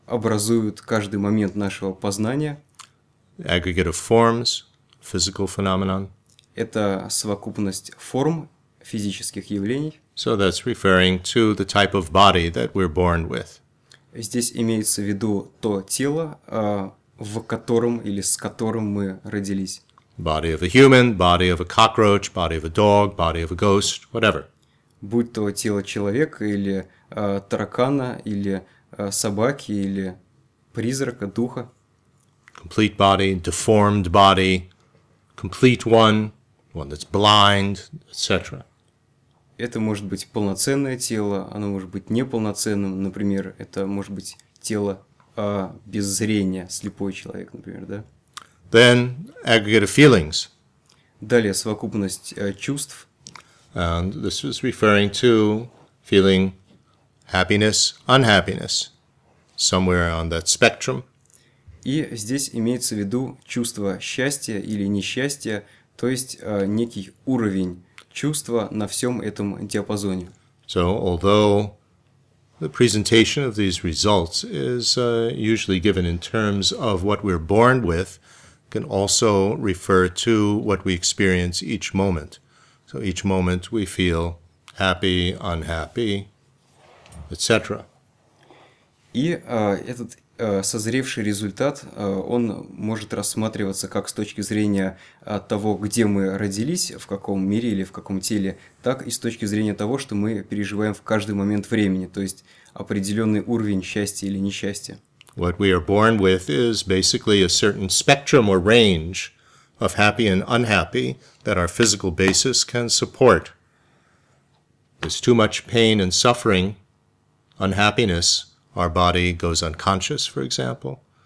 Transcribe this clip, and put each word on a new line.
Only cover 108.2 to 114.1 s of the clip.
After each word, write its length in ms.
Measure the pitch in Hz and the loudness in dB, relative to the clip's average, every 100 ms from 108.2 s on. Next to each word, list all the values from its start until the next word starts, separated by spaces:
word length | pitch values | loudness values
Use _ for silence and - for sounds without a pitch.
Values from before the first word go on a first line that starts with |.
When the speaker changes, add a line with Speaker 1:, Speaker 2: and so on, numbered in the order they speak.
| - 143 104 | 4 4 6
Speaker 2:
or 120 | 95 | 4
range 720 | 92 120 107 85 82 92 - _ _ _ _ - | 6 6 6 2 -2 -8 -10 _ _ _ _ -4
of 160 | 92 - | -2 2
happy 320 | 104 101 107 | 2 4 2
and 160 | 92 - | 2 2
unhappy 680 | 120 113 98 82 127 127 131 _ _ - | 0 2 2 0 -2 -4 -6 _ _ -4
that 120 | 95 | -2
our 100 | 85 | 0
physical 440 | - 113 104 95 | 2 2 0 -2
basis 520 | 85 95 98 135 120 | 0 2 2 0 0
can 260 | - 120 117 | -2 -4 -2
support. 640 | - - - 127 85 - - _ _ _ _ _ | -2 -2 4 6 6 2 -16 _ _ _ _ _